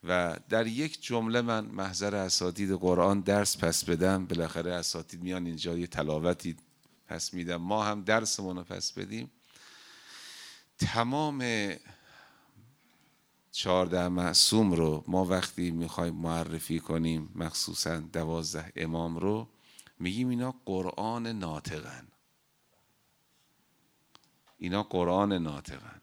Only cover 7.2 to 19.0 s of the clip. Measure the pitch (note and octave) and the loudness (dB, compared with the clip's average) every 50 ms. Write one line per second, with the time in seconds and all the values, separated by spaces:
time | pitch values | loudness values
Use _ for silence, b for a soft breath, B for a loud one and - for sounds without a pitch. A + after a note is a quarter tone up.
7.2 | - - - F2+ F2 E2+ F2 E2+ E2+ F2+ G#2 G#2+ G#2+ G#2 G#2+ G#2 F#2+ F#2 G#2+ A2+ | -6 -6 -6 -6 -4 -4 -4 -4 -2 0 0 0 2 0 -2 -4 2 4 4 4
8.2 | A2 G#2+ - - G2+ F#2 F2+ F2+ F2+ - F#2 F#2 F2+ - - G2 G2 F#2+ G#2 A2+ | 4 2 -4 -2 -4 -6 -6 -6 -8 -8 -8 -6 -6 -6 -6 -6 -8 -8 -8 -10
9.2 | B2 C#3 _ _ B B B B B B B B B B B B B B B B | -10 -12 _ _ B B B B B B B B B B B B B B B B
10.2 | B B B B B B B B B B _ _ - - - A2+ A#2 A#2+ C3 D3 | B B B B B B B B B B _ _ -2 0 2 2 2 2 2 0
11.2 | D#3 D3+ C#3+ C3+ B2+ A#2+ A#2 A2 G#2 G2+ E2 - - B B B B B B B | 0 0 0 -2 0 0 2 2 0 0 -4 -6 -12 B B B B B B B
12.2 | B B B B B B B B B - _ _ _ _ _ _ _ _ _ _ | B B B B B B B B B -20 _ _ _ _ _ _ _ _ _ _
13.2 | _ _ _ _ _ _ - - - F#2+ F2+ F#2 F#2 F2 F2 F2+ F2 F2+ F2+ F2+ | _ _ _ _ _ _ -8 -4 2 4 4 4 4 4 2 0 2 2 2 0
14.2 | F2+ F2 D#2+ - - - G#2+ A2 A2 G2+ F2 E2 E2 D#2 D2+ D2+ - - F2 F#2 | 0 4 6 6 6 8 8 6 6 6 6 4 4 4 2 0 -2 0 2 2
15.2 | F#2+ F2+ F#2 F#2 E2+ - - - F2+ F2 E2 E2 E2+ E2 - - E2+ E2+ E2 E2 | 2 4 2 0 0 -2 -4 -4 -2 -2 -2 -2 -4 -4 -2 -2 -2 -2 -2 -4
16.2 | E2 E2 E2 E2 E2 D#2+ D#2+ D#2+ - - D#2+ E2 D#2 - E2 E2 E2 D#2+ D#2+ D#2+ | -4 -2 -2 -2 -2 -4 -6 -8 -4 -2 -2 -4 -2 -2 -2 0 2 2 0 0
17.2 | D2+ - - - E2+ D#2+ - - - - E2 - - D#2+ E2 E2 D#2 D#2+ - E2+ | -4 -6 -8 -8 -8 -6 -4 -4 -4 -4 -2 -4 -2 -2 -2 -4 -6 -6 -4 -4
18.2 | D#2+ D#2+ E2 E2 D#2+ D2+ - D#2+ D#2+ E2+ - - E2 D#2+ D#2+ E2+ | -2 -2 -2 -2 -4 -4 -6 -6 -8 -8 -8 -6 -4 -4 -2 -2